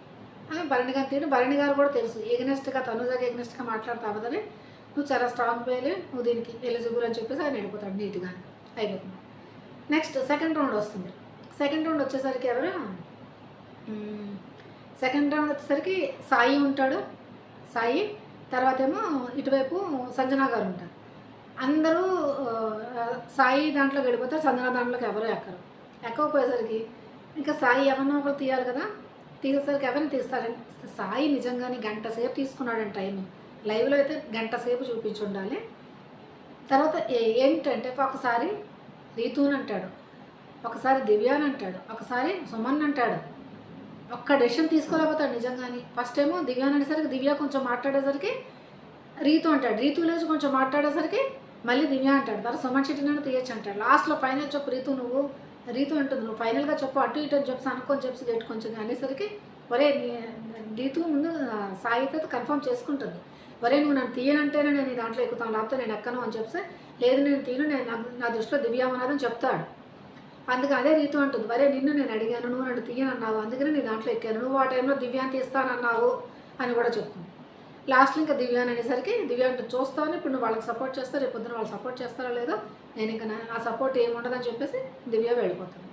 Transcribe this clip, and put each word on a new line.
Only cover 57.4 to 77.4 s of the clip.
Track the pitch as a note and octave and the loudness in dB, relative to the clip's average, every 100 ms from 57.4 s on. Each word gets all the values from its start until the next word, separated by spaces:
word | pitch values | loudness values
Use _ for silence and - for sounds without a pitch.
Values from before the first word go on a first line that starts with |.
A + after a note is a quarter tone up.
| C4 | 0
చెప్పి | A#3 C4+ | -2 -4
అనుకొని | B3 - C#4 B3+ | -4 -2 -2 -2
చెప్పి | A#3 A#3+ | -6 -4
గట్టి | A3 - | -4 -4
కొంచెం" | A3 A3 A3 | -6 -6 -6
అనేసరికి, | G#3+ D4 C4+ C#4 G#4 - - - - | -4 -4 -4 -4 -6 -8 -16 -20 -2
ఒరే | A#3+ D4 | 4 4
నీ-, | B3+ B3 A#3+ A3+ A3+ A3+ A3+ G#3+ A3 | 4 -2 -6 -8 -10 -12 -12 -10 -4
రీతు | C4+ D4+ | -2 0
ముందు, | E4 C#4+ D#4+ | 0 2 0
ఆ, | E4 B3+ G#3+ G3 F#3 | -2 -2 -4 -6 -4
సాయితో | A#3 A#3+ C4+ D#4+ - | 0 0 0 -2 -2
కన్ఫర్మ్ | B3 A#3+ D4 B3+ | -4 0 -2 0
చేసుకుంటుంది, | B3 - C#4 G3 - - - - - | -4 -2 -4 -4 -10 -16 -20 -20 -2
'ఒరే | A#3+ C#4+ | 4 4
నువ్వు | D4 | 4
నన్ను | C4+ A#3+ | 2 0
తీయనంటేనే | C4 C4 D4 D4 D4 D4 | 0 2 4 4 2 4
నేను | C#4+ B3+ | 2 0
ఈ | |
దాంట్లో | A#3+ A3+ A3+ | -2 -4 -2
ఎక్కుతాను, | A#3 A#3 A3+ | -2 -2 -2
లేకపోతే | A3 A3 C4 | -2 0 -2
నేను | A3+ | -2
ఎక్కను' | G#3 A#3+ B3 | -4 -4 -4
అని | A3+ A3 | -4 -4
చెప్పి, | A3+ F4 | -4 -6
'లేదు | F#4 - - - B3 C4 | -8 -12 -18 2 4 6
నేను | C#4+ C#4 | 6 2
తీయను, | - B3+ | 0 0
నేను | D4+ C4+ | 0 0
నా, | A#3+ A3+ A#3 A#3+ | -2 -4 -6 -4
నా | A#3+ | -2
దృష్టిలో | A3+ A3 C#4+ | 0 0 0
దివ్య | A3+ B3 | 2 2
ఉన్నదని' | B3+ B3+ B3+ C#4+ | 0 0 0 0
చెప్తాడు. | A#3+ - C4 E3 - - - - - - - - - | -2 0 0 0 -4 -12 -20 -20 -20 -20 -20 -12 -2
అందుకే | B3+ C#4 | 0 2
అదే | B3+ C4+ | 4 6
రీతు | D#4 C#4+ D4 | 6 6 4
అంటుంది, | C#4 A3+ G#3+ | 2 2 0
'ఒరే | A#3+ C#4 | 4 6
నిన్ను | C4+ C4+ | 6 2
నేను | C#4+ B3 | 2 2
అడిగాను, | A3 A3 A#3+ A#3+ | 0 0 -2 -2
నువ్వు | B3+ | -2
నన్ను | C4 A#3+ | -2 -4
తీయనన్నావు, | A3+ A#3+ C4+ A#3+ A3 A3 | -4 -2 -2 0 -2 -2
అందుకని | G#3+ C4 C#4+ | -2 0 2
నీ | D4 | 2
దాంట్లో | A3+ A3 A#3+ | 0 -2 0
ఎక్కాను, | A3+ A3+ A3 | -2 -2 -2
నువ్వు | B3+ C4+ | 0 2
ఆ | |
టైంలో | C4 B3+ C4 | 2 2 2
దివ్యాన్ని | C4+ B3 C4 C4 | 0 0 -2 -2
తీస్తానన్నావు' | C4 B3+ C4+ C4 A#3+ A#3+ A3+ F4 B4+ - - - - | -2 0 0 0 0 0 2 2 2 -6 -16 -20 -6
అని | B3 | -2
కూడా | A#3 A#3+ | 2 2
చెప్తుంది. | G#3+ - F#3 E3 - | 0 -4 -10 -16 -16